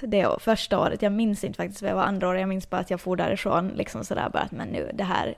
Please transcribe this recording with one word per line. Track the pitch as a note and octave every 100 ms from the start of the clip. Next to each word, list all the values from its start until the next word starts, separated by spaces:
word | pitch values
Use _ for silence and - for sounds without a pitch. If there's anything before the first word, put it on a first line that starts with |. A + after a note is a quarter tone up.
| A#3
det | G#3 A#2
å-, | -
första | - A3 - F#3+
året. | - -
Jag | G#3
minns | G3+ A3+ G3+
inte | G3+ G3+
faktiskt | F3+ G3+
vad | F#3+
jag | F#3+
var |
andra | F#3 G3 F#3
året. | F#3
Jag | F#3+
minns | F#3+ -
bara | F3+
att | F3+
jag | F3+
for | F#3 F3
därifrån. | E3+ G3 G3+ E3 F#3
Liksom | - - -
sådär | F#3+ - -
bara | -
att, | -
men | - -
nu, | E2+ -
det | -
här, | F#3 - -